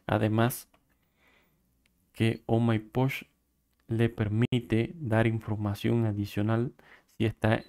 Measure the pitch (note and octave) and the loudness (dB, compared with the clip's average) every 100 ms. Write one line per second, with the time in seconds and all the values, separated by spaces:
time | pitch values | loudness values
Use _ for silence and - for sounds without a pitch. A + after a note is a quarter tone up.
0 | - G#2+ A2 G#2+ A#2 - - _ _ _ | -2 0 2 2 0 -2 -12 _ _ _
1 | _ _ _ _ _ _ _ _ _ _ | _ _ _ _ _ _ _ _ _ _
2 | _ - A2+ - - A#2 A#2 A2 G#2+ B2+ | _ 0 0 0 0 2 2 0 -2 -2
3 | C3+ - - _ _ _ _ _ _ A2+ | -2 -2 -12 _ _ _ _ _ _ 0
4 | A#2 A#2 G#2 G#2+ B2 B2 A#2 A2+ A#2 E3+ | 0 0 -2 0 0 0 0 0 0 -6
5 | C#3 A2 A2+ A2+ A2 G#2+ G#2 G#2+ A#2 A#2 | -2 2 2 0 -4 -4 -4 -2 0 0
6 | A2+ G#2 G#2 - G#2 A2+ B2+ - - - | 0 -2 -4 -2 0 0 -2 -8 -20 -20
7 | _ _ A2+ - G#2+ A2+ | _ _ -2 0 0 0